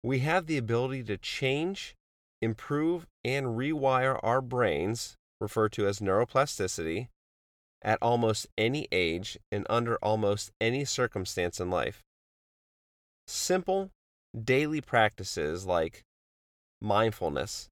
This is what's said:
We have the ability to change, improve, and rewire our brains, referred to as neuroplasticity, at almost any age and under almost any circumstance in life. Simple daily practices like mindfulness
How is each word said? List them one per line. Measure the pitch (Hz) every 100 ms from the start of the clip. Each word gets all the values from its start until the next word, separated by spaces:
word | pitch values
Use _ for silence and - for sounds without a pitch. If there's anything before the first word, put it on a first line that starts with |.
We | 123 131
have | 139 180 160
the | 151
ability | 113 117 131 135 113
to | 101
change, | - - 135 139 170 196 - - _ _ _ _
improve, | 113 110 - 147 160 175 165 _
and | 117 139 131 113
rewire | 139 151 135 127 131 135
our | 113 127
brains, | 127 123 110 73 92 117 - - _ _
referred | 104 - 107
to | - 101
as | 98
neuroplasticity, | 101 95 120 131 143 - 92 - 80 85 123 _ _ _ _ _ _ _
at | 104 110
almost | 117 120 117 107 - -
any | 113 139 -
age | 90 85 85 101 - _
and | 104 -
under | 117 120 117
almost | 104 110 104 104 - _
any | 113 131 143
circumstance | - 123 104 92 - 87 -
in | 90
life. | 90 60 - _ _ _ _ _ _ _ _ _ _ _ _ -
Simple | - - 185 175 196 190 _ _ _ _ 117
daily | 113 131 151 156
practices | - 120 107 - 95 - 76 85 95
like | 87 82 - _ _ _ _ _ _ _ _
mindfulness | 107 104 113 107 85 71 69 - -